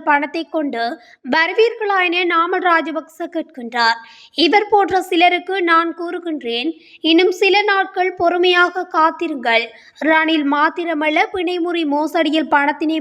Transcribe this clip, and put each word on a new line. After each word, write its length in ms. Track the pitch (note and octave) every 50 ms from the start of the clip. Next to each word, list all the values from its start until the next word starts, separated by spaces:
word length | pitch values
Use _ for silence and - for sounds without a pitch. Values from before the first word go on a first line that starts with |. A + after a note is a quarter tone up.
பணத்தை 420 | D#4 D#4+ D4 C#4+ D4 D4 D4 E4 D#4+
கொண்டு 360 | _ - D#4+ D4+ C#4 A#3+ A#3 A#3 A#3+ E4 - - - - _ _
வருவீர்களா 720 | B3+ B3+ D#4+ E4 E4+ F#4 - A4 A#4 A4+ A4+ A4 G4+ G4 F#4+ F4+
என 220 | F4+ E4 F4+ F#4
நாமல் 380 | E4+ F4 E4 E4+ F4 F#4+ F#4 F4+
ராஜபக்ச 640 | F4+ E4+ E4 D4 D#4 C#4+ D#4+ D#4 - - - F4
கேட்கின்றார். 760 | - - E4 D4+ D#4+ - C4 A#3 A#3 A#3+ A#3+ A#3 A3+ A#3 - - - - - - - _ -
இவர் 280 | D#4+ D#4 E4+ G#4 G#4+ G#4
போன்ற 320 | A4 G4+ G4 D#4+ F#4 F#4 F4
சிலருக்கு 520 | F#4 F#4+ E4 F4 F4+ F4+ F4 F4 F#4 F#4+ G4 F4+
நான் 280 | E4+ E4 E4 E4+ E4+ E4
கூறுகின்றேன், 760 | E4+ E4+ E4+ F4+ F4+ F4 E4+ D#4 C#4 A#3+ A#3 A#3 A#3+ B3 E4 D#4+ - _ _ - - -
இன்னும் 280 | D#4 E4 E4+ F#4 F#4 F4+
சில 280 | - G4+ G4 F#4 G#4 G#4
நாட்கள் 480 | G#4 G4 G4 F#4+ F#4+ F#4+ F#4+ F4+ F#4 F#4 F4+
பொறுமையாக 680 | E4+ E4+ F4 F4+ F4 F4+ F4+ F4 F4+ E4+ F4 F#4 F4+ F#4 F4+
காத்திருங்கள். 680 | E4 D#4 D#4+ D#4 - E4+ D#4+ D4+ C4 A#3 A#3+ A3+ A3+ A#3 A#3 - - - - _ -
ரணில் 460 | C#4 D4+ D#4+ D#4+ D#4+ D#4 D#4+ D#4 C#4+ C#4+ C#4+
மாத்திரமல்ல, 720 | C#4+ D4+ E4 - F4+ E4+ E4+ D#4+ D4 D4+ D#4 D4+ E4 G#4 G#4+
பிணைமுறி 540 | - F#4+ F4+ F4 F4+ F4+ E4 F4 E4+ E4+ E4 C#4+
மோசடியில் 640 | C#4+ D4 D#4 D4+ D4+ E4+ D#4+ D#4+ D4 D#4+ D4 - D4+
பணத்தினை 460 | C#4+ C#4 C#4+ D4+ D4 E4 D4+ D#4+ D#4